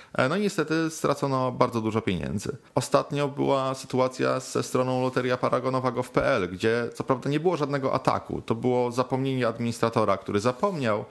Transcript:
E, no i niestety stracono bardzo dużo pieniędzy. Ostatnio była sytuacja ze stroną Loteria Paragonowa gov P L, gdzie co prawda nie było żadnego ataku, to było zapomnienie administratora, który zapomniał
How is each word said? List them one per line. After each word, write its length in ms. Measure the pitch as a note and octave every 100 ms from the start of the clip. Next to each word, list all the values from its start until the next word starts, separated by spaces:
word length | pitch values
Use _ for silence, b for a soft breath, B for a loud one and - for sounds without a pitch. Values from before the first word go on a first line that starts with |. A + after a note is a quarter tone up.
| B
E, 160 | - B2+
no 80 | F#3+
i 40 |
niestety 500 | G#3 E3+ D3+ D#3+ D#3+
stracono 640 | - D3 C#3+ C#3+ C3 B2+
bardzo 280 | B2+ B2 A2+
dużo 220 | A2 A2
pieniędzy. 540 | G#2 F2 C#2 G2+ - - -
Ostatnio 540 | C#3 - C#3 - C#3+ C#3+
była 460 | C#3 C#3 C3+ C3
sytuacja 680 | C3 C3+ B2+ B2+ B2+ C3 C3
ze 220 | - C3
stroną 400 | B2+ B2+ B2+ B2+
Loteria 340 | B2+ B2+ B2 B2
Paragonowa 540 | B2 B2+ B2+ C3 B2+
gov 200 | B2 A#2+
P 160 | D3+ C3
L, 220 | B2 F2+
gdzie 420 | F#2 A2+ A#2+ A#2+
co 100 | -
prawda 260 | C3+ B2+ C#3
nie 100 | D3
było 160 | F3+ D#3
żadnego 380 | C#3+ C#3+ C3
ataku, 480 | - - G2+ - -
to 120 | -
było 380 | A#2 B2 B2 B2
zapomnienie 560 | A#2+ B2 C3 C3+ C3 A#2
administratora, 680 | A#2 A#2 A2+ A2+ A#2 G2+ F#2+
który 240 | - G2+
zapomniał 640 | A#2+ - G3+ E3+ A#2 G#2+ A#2